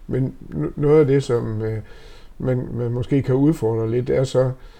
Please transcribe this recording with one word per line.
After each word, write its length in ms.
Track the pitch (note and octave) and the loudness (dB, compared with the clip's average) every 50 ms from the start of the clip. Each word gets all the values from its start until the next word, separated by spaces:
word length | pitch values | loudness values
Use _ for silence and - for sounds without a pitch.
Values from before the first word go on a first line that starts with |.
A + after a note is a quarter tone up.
| - | -10
Men 300 | - B2+ B2+ C3+ - - - - - | -6 -2 -2 -2 -2 -4 -10 -14 -10
n-, 220 | - D3+ D3 - - D#3+ | -8 -6 -6 -6 -4 -2
noget 200 | D3 C#3+ D3+ D#3 | 2 4 6 6
af 60 | D3+ | 6
det, 180 | C3 C#3 C#3 C3 | 6 4 2 2
som, 380 | - A#2+ A#2 A#2 A2+ A2 G#2+ A2 | 2 0 0 0 -2 -4 -4 -4
øh, 160 | A2 A2 G#2+ - - - - - - - - - - - - | -4 -4 -6 -8 -12 -16 -20 -20 -20 -20 -20 -20 -20 -14 -6
man, 300 | - C3 B2+ B2 - - - | -2 -2 -2 -2 -2 -4 -6
man 180 | A#2 A#2+ A#2 | -4 -4 -2
måske 320 | A#2+ B2 B2 - C#3+ C#3 - | -2 -4 -2 0 0 0 2
kan 120 | - C3 | 2 2
udfordre 560 | C#3 C#3 D3+ D#3+ - A2+ A2 A#2 A2+ A2+ A2 | 4 4 4 2 2 0 0 0 0 -2 0
lidt, 200 | A#2 B2 B2 C#3 | -2 -2 0 0
er 140 | C#3 C3 C3+ | 0 0 0
så, 260 | - - B2+ C3 B2+ C3 - - - - - | 2 2 2 2 2 -2 -6 -12 -18 -20 -18